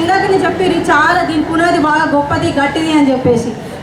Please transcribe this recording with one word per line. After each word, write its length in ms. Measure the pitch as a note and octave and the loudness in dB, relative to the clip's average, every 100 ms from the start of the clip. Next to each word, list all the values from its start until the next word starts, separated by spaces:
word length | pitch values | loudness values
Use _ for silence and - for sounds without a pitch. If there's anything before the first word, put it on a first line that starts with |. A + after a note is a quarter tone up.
ఇందాక 220 | E4+ F#4+ G4 | 0 0 2
నేను 120 | F#4+ E4+ | 0 0
చెప్పారు 340 | F4 F#4 E4+ E4 | 0 0 0 2
చాలా, 280 | D4+ D#4 F4 E4+ | 2 2 2 0
దీని 160 | D#4 - | -2 -2
పునాది 300 | D#4+ E4+ E4+ D4+ | 0 0 2 2
బాగా 180 | D4+ D4+ | 0 0
గొప్పది, 340 | C#4+ C#4+ C#4+ E4+ C#4 | 0 0 -2 -2 0
గట్టిది 300 | C#4 D4+ D#4+ D#4 | -2 -2 0 2
అని 120 | C#4 | 2
చెప్పేసి, 380 | B3+ B3 A#3 A#3+ - - - | 2 0 0 -2 -8 -12 -4